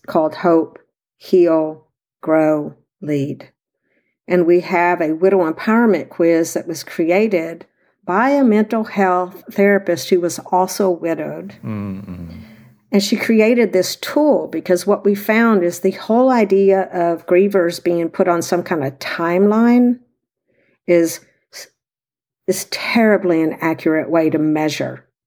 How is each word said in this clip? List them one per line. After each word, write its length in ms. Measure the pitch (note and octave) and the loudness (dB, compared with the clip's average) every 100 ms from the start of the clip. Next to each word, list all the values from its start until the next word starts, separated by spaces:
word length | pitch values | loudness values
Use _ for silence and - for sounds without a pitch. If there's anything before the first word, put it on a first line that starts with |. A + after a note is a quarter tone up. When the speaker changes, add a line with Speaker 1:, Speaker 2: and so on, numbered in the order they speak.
| - | -4
Speaker 1:
called 280 | E3+ D#3 - | 0 0 0
Hope, 420 | F3+ E3 D#3 - _ _ _ _ | 2 2 0 -8 _ _ _ _
Heal, 680 | - F#3 E3+ D#3+ D#3 D#3 _ _ _ _ | 0 2 4 2 -2 -8 _ _ _ _
Grow, 520 | - D#3 D#3 D3+ D3 - _ _ | -2 0 2 0 -4 -14 _ _
Lead. 500 | D3 D3 C#3 C3 - _ _ _ _ _ _ _ - | -6 -4 -4 -8 -16 _ _ _ _ _ _ _ -2
And 180 | F3+ E3+ | 0 2
we 160 | F3 | 2
have 400 | F3 F3+ F3 F3 | 2 0 0 0
a 120 | D#3+ | -2
widow 360 | D#3+ F#3+ F#3+ D#3+ | 0 2 2 0
empowerment 600 | D#3+ - A3+ A#3 E3+ - | -2 0 2 4 2 -2
quiz 440 | - E3+ E3 E3 | -2 2 2 0
that 140 | - - | -6 -8
was 160 | D#3 | -12
created 840 | - - E3 F3+ A3 F3+ E3 E3 - _ _ _ | -10 -4 0 0 0 -2 -4 -12 -20 _ _ _
by 280 | - F#3 B3+ | -4 0 2
a 120 | C#4+ | 2
mental 400 | B3+ G#3 G#3+ A3+ | 2 2 2 -2
health 600 | G#3+ - F#3+ F3+ F3+ - - | -4 -2 0 0 -2 -10 -10
therapist 580 | - G3+ G3 G3 E3+ - | 0 2 2 0 -4 0
who 100 | F#3 | 0
was 200 | E3+ - - | 0 -6 -2
also 380 | F#3 F#3 - G3 | 0 0 -2 -2
widowed. 640 | E3+ E3 D#3+ D3+ D#3 F#3+ - | -2 -4 -6 -8 -10 -14 -14
Speaker 2:
Mm-hmm. 600 | A#2 G#2 G2+ F#2+ G2 F2+ E2+ F2 - - - _ - | -10 -8 -8 -10 -12 -14 -14 -16 -20 -20 -20 _ -2
Speaker 1:
And 100 | G3+ | -2
she 140 | G3 A3+ | 0 -2
created 560 | - A3+ G#3+ A#3+ G#3 | 0 2 4 2 2
this 240 | F#3 F3 - | 0 -2 -6
tool 520 | - D4 D4+ G3 D#3 | -4 0 2 2 -2
because 380 | D#3+ - F3+ G3+ | -6 -2 0 0
what 200 | G3+ G3+ | 0 0
we 100 | G3+ | -2
found 480 | - A3 A#3 G#3 | 0 2 2 2
is 160 | F3 F3 | 0 -2
the 120 | F#3+ | -4
whole 380 | F#3+ - A3+ C4 | -4 -2 2 2
idea 600 | B3 G3+ G3 G3 F#3+ F#3 | 2 2 2 4 2 0
of 340 | F3+ E3+ E3 - | -2 -2 -2 0
grievers 560 | F3+ G3+ G3 E3+ E3+ | 2 4 2 0 -2
being 280 | F3 E3+ E3 | -2 -2 -2
put 180 | - F3+ | 0 0
on 140 | E3+ | 0
some 220 | - F3 | 0 -4
kind 200 | F3 E3 | -2 -4
of 160 | C#3 C3+ | -4 -8
timeline 1000 | - - E3+ F3 G3+ G#3+ A#3 B3 B3 B3 _ _ _ _ _ _ _ _ - | -10 -6 -2 2 2 4 4 4 2 0 _ _ _ _ _ _ _ _ 0
is, 340 | F3 E3 - _ _ _ - - _ _ _ _ _ _ _ - | 2 2 -4 _ _ _ -20 -20 _ _ _ _ _ _ _ -6
is 180 | F3+ - | -6 -6
terribly 760 | - - A#3 A3 G3 F3+ E3 | -10 -2 2 2 2 2 0
inaccurate 680 | D#3+ - E3 D#3+ D#3+ D#3 D3+ | -2 -2 -4 -2 -2 -2 0
way 200 | E3 D#3 | 0 0
to 80 | D#3 | 0
measure, 680 | D#3 D3+ D#3 C#3+ C3 C3 _ _ | 0 0 -2 -4 -8 -10 _ _